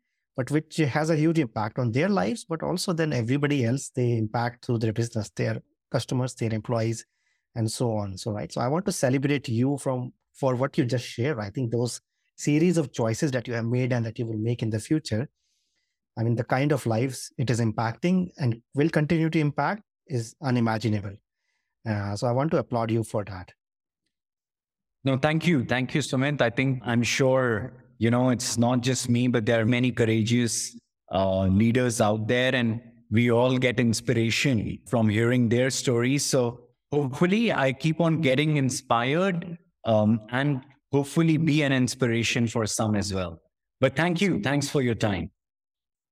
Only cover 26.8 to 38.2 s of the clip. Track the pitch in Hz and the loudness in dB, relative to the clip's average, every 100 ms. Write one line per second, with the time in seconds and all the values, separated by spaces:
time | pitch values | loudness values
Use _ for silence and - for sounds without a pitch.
26.8 | 123 120 110 - 135 131 127 107 131 - | 0 0 0 2 2 4 2 0 -4 -12
27.8 | _ - 113 123 127 117 - - 117 127 | _ -2 2 2 2 0 -2 0 2 2
28.8 | 120 127 120 120 127 120 107 117 110 123 | 0 -2 0 0 2 0 2 2 2 2
29.8 | 127 113 113 113 107 120 120 - - - | 0 2 2 2 2 2 0 -2 -8 -12
30.8 | - _ - 95 95 95 95 95 117 120 | -20 _ -6 -2 0 2 2 4 4 4
31.8 | 123 113 104 107 107 123 127 127 117 113 | 2 2 2 2 0 0 2 2 0 -2
32.8 | - - - 104 120 117 127 131 127 117 | -8 -20 -2 2 4 4 4 4 2 2
33.8 | 120 107 - 117 113 - 147 120 120 87 | 2 0 0 0 2 0 0 0 -2 -6
34.8 | - 123 110 104 117 127 117 117 131 131 | -4 0 2 2 2 2 2 2 0 -2
35.8 | - 117 123 139 - 139 120 117 - _ | 0 0 2 0 0 0 0 -4 -14 _
36.8 | _ 147 139 127 180 208 226 156 135 127 | _ -2 -2 0 0 2 2 2 0 0
37.8 | 160 160 165 156 | 0 2 2 2